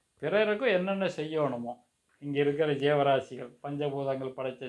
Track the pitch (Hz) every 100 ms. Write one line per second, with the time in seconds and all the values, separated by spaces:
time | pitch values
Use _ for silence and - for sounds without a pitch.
0 | _ _ 147 202 208 208 254 185 185 196
1 | 185 170 156 156 143 120 120 123 _ _
2 | _ _ 143 143 143 143 156 139 143 147
3 | 143 135 - 123 120 - 143 143 147 139
4 | 139 131 131 131 131 123